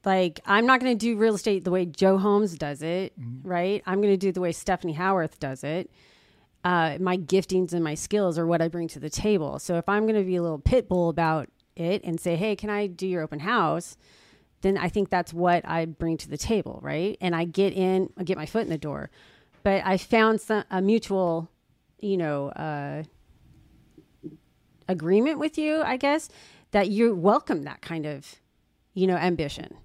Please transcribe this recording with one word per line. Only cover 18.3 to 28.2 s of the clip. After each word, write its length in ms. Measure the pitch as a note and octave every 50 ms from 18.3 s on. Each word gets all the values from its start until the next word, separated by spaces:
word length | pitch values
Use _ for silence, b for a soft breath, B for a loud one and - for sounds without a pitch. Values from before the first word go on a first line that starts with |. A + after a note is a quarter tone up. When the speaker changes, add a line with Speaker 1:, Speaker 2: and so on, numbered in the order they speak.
| F#3+
Speaker 1:
my 80 | - D3+
foot 160 | - - A3+
in 60 | A3+ -
the 80 | E3
door. 340 | D3+ - D3+ C#3 C#3+ - - b b b b b b b b b _
But 200 | _ G3+ G3 F#3+ -
I 100 | F#3+ F#3+
found 420 | F#3 - - A#3+ A3+ A3 A3 A3 G#3+
some, 220 | - - A3 G#3 - _
a 120 | G3 F#3
mutual, 680 | F#3 G3 A3+ A3+ - - G3 F#3+ F#3 F3 E3 E3 E3 - _ _ _ _ _ _ _ _ _ _
you 200 | - G3+ G3 F3+
know, 300 | E3 D3+ D3 C#3+ C#3 C#3
uh, 540 | - - D#3 D#3 D3 D3 C#3+ C#3+ C#3+ D3+ D#3+ - _ _ _ _ _ _ _ - - - - _ _ _ _ _ _ - _ _ _ _ - D#3 D3+ - _ _ _ _ _ _ _ _ _ -
agreement 500 | F#3 D#3+ D#3 E3+ F#3+ G#3+ A#3+ D4+ D#4+ C#4+
with 180 | D4 D#4 -
you, 240 | - D4+ D4+ D4+ D#4+
I 140 | D4+ - B3+
guess, 320 | B3+ C#4 C#4 D4 D#4+ - - B B B B B B B B
that 160 | - G3+ G3 F#3+
you 240 | G3+ G#3 A#3 A#3 G#3
welcome 480 | F3 D#3+ G3+ A3+ D4 - - B3 D#3
that 180 | C#3+ C#3+ C3 -
kind 260 | - - E3 D#3+ D3
of, 300 | D3+ D3 C3+